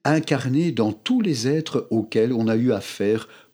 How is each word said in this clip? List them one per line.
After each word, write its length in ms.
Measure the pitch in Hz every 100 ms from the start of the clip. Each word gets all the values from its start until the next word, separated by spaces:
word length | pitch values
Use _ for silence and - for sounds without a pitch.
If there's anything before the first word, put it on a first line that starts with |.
incarné 680 | 139 156 160 135 131 135 170
dans 220 | 120 107
tous 280 | 107 - 254
les 260 | 202 123 123
êtres 400 | 156 156 131 -
auxquels 440 | 113 101 110 113
on 140 | 120 110
a 80 | 113
eu 160 | 123
affaire 560 | 101 - - 101 110 - - _